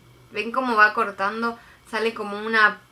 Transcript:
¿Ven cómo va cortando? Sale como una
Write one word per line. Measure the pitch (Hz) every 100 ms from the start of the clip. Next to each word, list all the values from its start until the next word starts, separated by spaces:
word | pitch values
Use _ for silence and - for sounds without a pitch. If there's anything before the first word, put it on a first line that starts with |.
| - - -
¿Ven | 208 220
cómo | 240 254 214
va | 214
cortando? | 226 208 196 196 220 233 233 - - -
Sale | 220 226
como | 226 208 208
una | 220 226 214 196 -